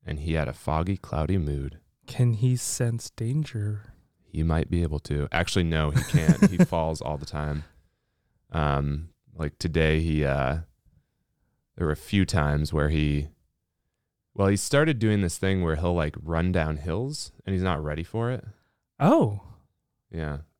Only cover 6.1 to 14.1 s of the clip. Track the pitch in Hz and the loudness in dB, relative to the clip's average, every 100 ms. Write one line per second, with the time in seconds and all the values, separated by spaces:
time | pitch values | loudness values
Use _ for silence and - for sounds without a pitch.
6.1 | - 80 165 98 90 180 85 80 80 - | 0 4 4 4 6 2 4 -2 -4 -4
7.1 | 76 73 73 76 73 76 _ _ _ _ | -6 -6 -6 -4 -4 -8 _ _ _ _
8.1 | _ _ _ _ 80 73 69 71 73 82 | _ _ _ _ -2 0 2 0 -2 -6
9.1 | _ _ 82 78 - 87 82 80 78 80 | _ _ -8 -8 -4 -2 2 4 4 2
10.1 | 76 71 69 65 76 82 _ _ _ _ | 2 2 0 0 -2 -6 _ _ _ _
11.1 | _ _ _ _ _ _ - 82 76 - | _ _ _ _ _ _ -4 -2 -2 0
12.1 | 101 92 90 73 73 73 80 76 78 76 | 2 2 2 2 2 0 0 2 2 2
13.1 | 73 73 _ _ _ _ _ _ _ _ | 0 -4 _ _ _ _ _ _ _ _